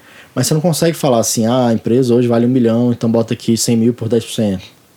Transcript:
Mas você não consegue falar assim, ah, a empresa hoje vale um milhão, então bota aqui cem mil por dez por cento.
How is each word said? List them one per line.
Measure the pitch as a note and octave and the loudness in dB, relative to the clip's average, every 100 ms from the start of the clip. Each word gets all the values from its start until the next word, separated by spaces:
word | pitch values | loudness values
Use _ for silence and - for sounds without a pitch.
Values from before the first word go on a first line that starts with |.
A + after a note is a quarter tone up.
| - - - | -16 -20 -10
Mas | - C#3+ | -6 -2
você | |
não | D#3+ | 0
consegue | F3 D#3 E3 D#3 | 0 0 -2 0
falar | D3+ A#2 | 0 0
assim, | G#2 - A2 | 0 -2 0
ah, | B2+ B2 | 0 0
a | |
empresa | A2 - A#2+ B2+ | 0 0 0 2
hoje | A#2+ A#2+ | 2 2
vale | A#2+ A#2+ | 2 2
um | |
milhão, | C3 A2+ A#2 B2 | 2 2 2 0
então | A#2 A#2 | 0 0
bota | A2+ A2 | 0 -2
aqui | A#2 - A2+ | -4 -2 -2
cem | - A#2 | 0 2
mil | A#2 | 2
por | A#2 A2 | 0 -2
dez | A#2 | -2
por | - | -2
cento. | - G#2+ F#2 - - _ | -4 -2 -4 -8 -20 _